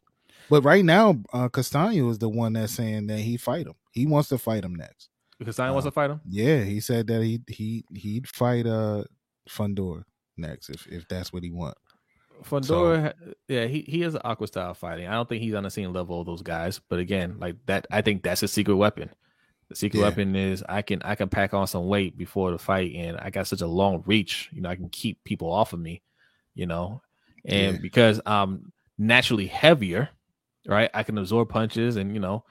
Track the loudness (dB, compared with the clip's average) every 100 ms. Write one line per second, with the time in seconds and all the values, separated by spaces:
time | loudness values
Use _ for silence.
0 | _ _ _ -20 4 6 8 8 8 8
1 | 8 6 0 -2 0 0 0 2 2 2
2 | 2 2 0 0 0 0 -2 -4 -4 -2
3 | -4 -4 -4 -4 -4 -4 -6 -14 _ -2
4 | 2 2 2 0 0 -2 -4 -8 -12 _
5 | -20 _ _ -12 -8 -4 -2 0 0 0
6 | -2 -2 -6 0 4 4 2 -2 -2 0
7 | 0 0 0 -2 -6 -10 -8 -8 -10 -12
8 | -8 -8 -8 -2 0 2 0 0 -2 -4
9 | -6 _ _ _ -14 -6 -4 -4 -6 -8
10 | -14 _ _ -12 -10 -12 -14 -18 -14 -14
11 | -10 -8 -8 -8 -8 -8 -8 -10 _ _
12 | _ _ _ -20 -4 -2 0 2 4 2
13 | 0 -4 -14 -16 -4 -2 -2 -4 -4 -4
14 | -2 -4 -6 -6 -6 -6 -6 -8 -10 -8
15 | -6 -4 -4 -4 -4 -4 -4 -6 -6 -6
16 | -6 -6 -6 -8 -8 -6 -4 -6 -4 -4
17 | -2 -2 -4 -6 -8 -6 -2 -2 0 0
18 | 2 0 -2 -2 0 0 2 4 2 0
19 | -10 -16 _ _ _ _ -18 -6 -2 2
20 | 2 2 0 0 -2 -4 -4 -6 -4 -4
21 | -4 -4 -2 0 2 0 0 -2 0 0
22 | 0 -4 -6 -2 0 -2 0 0 -2 -4
23 | -8 -8 -8 -6 -4 -4 -2 2 2 2
24 | 2 2 2 -6 -8 -8 -8 -8 -10 -6
25 | -6 -6 -8 -6 -2 0 0 -2 -10 -12
26 | _ _ _ _ _ -8 -4 -4 -6 -10
27 | -16 _ _ _ 0 2 2 0 2 6
28 | 6 6 2 0 0 -4 -10 -20 _ -2
29 | 4 6 6 0 0 4 6 6 4 0
30 | -2 -8 _ _ _ _ -2 2 2 0
31 | -4 -4 0 0 2 0 0 0 0 0
32 | -2 -4 -4 -4 -8